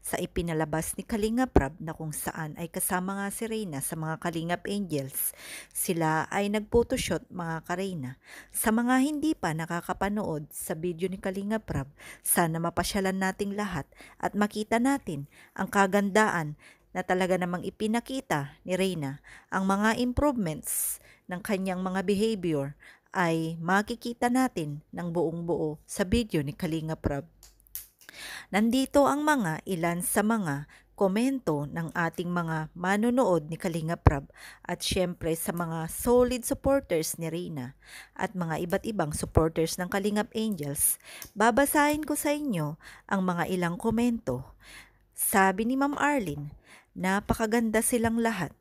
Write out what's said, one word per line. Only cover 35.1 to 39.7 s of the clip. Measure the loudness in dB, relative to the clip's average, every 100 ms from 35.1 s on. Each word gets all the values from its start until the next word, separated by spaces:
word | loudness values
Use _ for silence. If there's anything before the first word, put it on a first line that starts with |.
| -2 -2
sa | -2 -2
mga | -2 -2 -4 -6
solid | -4 4 6 6 2 -2
supporters | -2 2 2 2 -2 0 -4
ni | -4
Reyna | -4 -6 -6 -8 -12 -20 -20 -20
at | -6 -6 -2
mga | -2 -2 -2
iba't | -2 -2
ibang | -2 -2
supporters | -2 0 4 4 2 -2